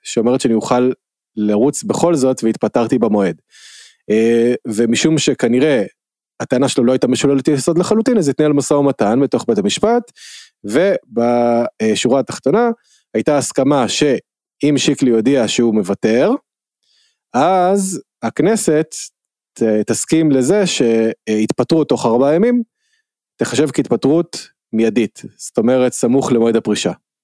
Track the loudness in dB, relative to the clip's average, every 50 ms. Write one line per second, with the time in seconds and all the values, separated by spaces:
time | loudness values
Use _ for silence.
0 | -16 -6 -4 -2 0 0 0 0 0 0 0 0 0 0 0 0 0 0 -2 -4
1 | _ _ _ _ _ _ _ -4 -2 0 2 2 2 0 0 -2 -4 -6 -2 0
2 | 0 0 2 2 0 0 0 0 -2 -2 -2 -2 -2 -2 0 -2 0 0 0 0
3 | 2 2 2 2 0 0 -2 -6 _ _ _ -20 -20 -20 -20 -20 -20 -20 _ _
4 | _ -2 0 0 2 2 2 2 2 0 0 -2 -6 -4 -2 0 0 0 0 0
5 | 2 2 0 0 0 -2 0 0 0 0 2 2 2 2 2 0 -2 -4 -8 _
6 | _ _ _ _ _ _ _ -12 -6 -2 -2 0 0 0 0 0 2 2 2 2
7 | 0 0 0 0 0 0 0 0 0 0 -2 0 0 -2 0 0 0 0 0 0
8 | 2 2 0 2 0 0 0 0 0 0 0 0 0 0 0 2 2 0 0 0
9 | 0 0 2 0 0 0 -2 -2 -2 -2 -2 0 -2 -2 -2 0 0 0 0 0
10 | -2 -6 _ -20 -20 -20 -20 -20 -20 -20 _ _ -8 -2 0 0 2 0 0 -2
11 | -6 _ -4 -2 0 0 2 2 2 2 0 0 -2 -4 -4 -4 -2 -2 0 0
12 | 0 0 0 0 -2 -4 -10 -6 -2 0 0 2 0 0 -2 -6 _ _ _ _
13 | _ _ -6 -4 0 0 0 0 -2 -2 -2 -2 0 2 2 0 0 -2 -2 0
14 | 0 0 0 -2 -6 _ _ _ _ _ _ -4 -2 0 0 0 0 -2 0 0
15 | 2 2 2 2 2 2 2 0 0 0 0 0 0 2 2 0 -2 -2 -4 -2
16 | -2 0 2 2 2 0 0 -2 -6 _ _ _ _ _ _ _ _ _ _ _
17 | _ _ _ _ _ _ -2 0 0 2 2 2 2 2 0 0 -2 -4 -8 -10
18 | -12 _ _ _ -10 -6 -2 0 0 0 0 0 0 0 0 0 0 -4 -8 -14
19 | -16 -16 _ _ _ _ _ _ _ _ _ -2 0 0 0 0 0 -2 -4 -4
20 | -2 0 0 2 2 2 2 2 2 2 2 0 0 0 -2 0 0 2 2 2
21 | 0 -2 -4 -6 _ -4 -2 -2 -2 -2 -2 -4 -2 0 0 0 2 0 -2 0
22 | 0 0 2 2 2 2 2 2 2 0 0 -2 -4 -6 _ _ _ _ _ _
23 | _ _ _ _ _ _ _ -8 -6 -2 0 0 -2 0 0 -2 -2 -2 -2 0
24 | 2 2 2 0 0 -4 -10 -16 -18 -20 _ _ _ _ -2 -2 0 0 0 0
25 | -2 -2 -6 -12 -20 -20 -18 -18 -20 -6 -2 0 0 2 2 2 2 0 0 -2
26 | 0 0 0 0 0 0 0 2 2 2 0 0 0 -2 -2 -2 -2 -4 -6 -8
27 | _ _ _ _